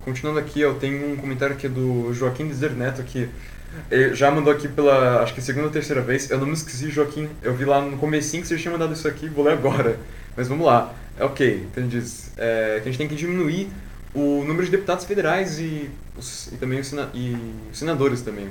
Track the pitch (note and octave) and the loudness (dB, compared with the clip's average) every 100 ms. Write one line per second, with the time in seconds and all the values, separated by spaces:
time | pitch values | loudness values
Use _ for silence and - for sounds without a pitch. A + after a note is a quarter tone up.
0 | - B2+ D3 D3+ C3 D3 D3 B2+ C#3 C#3+ | -6 -4 0 -2 -2 2 2 4 -2 -2
1 | D3 C#3 C#3 B2+ C#3 C#3 C#3 B2+ B2+ B2 | -4 -4 -4 -2 0 0 -4 0 0 2
2 | A#2 A#2+ B2+ B2+ D#3 C3+ D3+ B2 B2 C3 | 0 0 0 0 -4 -2 -2 0 -2 -4
3 | B2 C3 A#2 - - - - E3 - B2 | -6 -4 -4 -6 -14 -14 -12 -12 2 4
4 | C3 - C#3 D3+ D3 D3 D3 C3 C#3+ C3+ | 4 6 6 6 4 4 0 4 6 8
5 | B2+ A#2+ A#2 - B2+ C3+ D3+ D3+ C#3+ C#3 | 6 6 2 -2 -4 0 0 -2 0 -2
6 | B2 C3+ - C3 C#3 D#3+ - B2+ D3+ C#3+ | 2 0 2 0 0 -2 -6 -6 -4 0
7 | D3 D3+ D3+ - A2+ B2+ C3+ C#3+ C#3+ C3+ | 0 0 -8 -6 -4 0 4 4 2 -2
8 | D3+ D3+ D3 E3 E3+ E3 E3+ E3+ D#3+ D#3 | 0 0 0 -4 -2 -2 -2 -2 -2 0
9 | D#3 - D#3 D3 C#3+ D#3 C3 B2+ A#2 A2+ | -4 -4 -6 2 4 4 2 2 2 0
10 | - - - - B2+ C#3+ E3 A#2+ - - | -6 -14 -12 -6 -2 2 6 6 6 -6
11 | - - G#2+ - B2+ G2+ F#2 - B2 A#2 | -12 -2 -2 4 2 2 -4 -4 -2 -2
12 | - - - - A#2 A2+ A2 G#2+ A2+ B2+ | -4 -10 -14 -4 0 2 2 0 -2 -4
13 | D3+ D3 E3+ F3+ D#3+ F3 G3 G3 - - | -4 -2 -2 0 0 0 -4 -8 -12 -14
14 | - C#3 C#3+ C#3+ C#3+ E3 F3+ F#3+ F#3+ F3+ | -10 0 2 2 0 0 2 0 2 -2
15 | - G3+ D#3+ F3+ F#3 D#3 D#3+ D3+ C#3 C#3+ | 0 0 2 2 0 -4 -4 -6 -8 -10
16 | - - B2 - - A#2+ B2+ C3 C3+ C#3+ | -14 -12 -12 -12 -12 -6 -4 -4 -4 -6
17 | C3 A#2+ B2 A#2+ A#2 - A2 - D#3 D3+ | -6 -4 -4 -4 -6 -12 -12 -6 -2 2
18 | C3+ A#2+ A#2 G#2 G2 | 2 2 -4 -8 -8